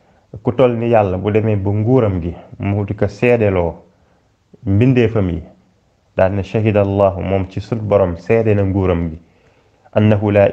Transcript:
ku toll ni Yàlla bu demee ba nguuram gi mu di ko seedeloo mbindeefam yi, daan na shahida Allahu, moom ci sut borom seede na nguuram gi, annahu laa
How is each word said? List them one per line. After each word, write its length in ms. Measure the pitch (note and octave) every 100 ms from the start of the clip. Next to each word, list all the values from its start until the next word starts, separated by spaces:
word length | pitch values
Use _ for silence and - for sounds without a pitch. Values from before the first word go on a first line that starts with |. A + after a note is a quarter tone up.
| _ _ _ -
ku 100 | B2
toll 240 | A2+ B2 A#2
ni 120 | A#2
Yàlla 280 | A2+ G2 F#2
bu 120 | G#2
demee 260 | G#2+ A2 G#2
ba 140 | G2+
nguuram 500 | G#2 A2 C3 G#2+ F#2
gi 120 | E2+ - - -
mu 260 | G2+ G2+
di 100 | G2
ko 120 | G2+ G2+
seedeloo 640 | - B2 A#2 G#2 F#2+ E2 - - _ _ _ _ _ _ _ -
mbindeefam 600 | G2+ B2+ B2 A2 A2 F#2
yi, 120 | E2+ - _ _ _ _ _ _ -
daan 200 | F#2+ G2
na 60 |
shahida 380 | F#2 A2+ A2 G#2
Allahu, 380 | G2 G2 G2 F#2
moom 260 | F#2 F#2+ F#2
ci 100 | G#2
sut 180 | - A2+
borom 360 | G#2 G2+ F2+ E2+
seede 380 | - A#2 A2
na 80 | G2+
nguuram 460 | G2 F#2+ F#2 E2+ E2+
gi, 80 | D#2 _ _ _ _ _ _ _
annahu 380 | A2 G#2+ G#2 G#2
laa 180 | G2+ G2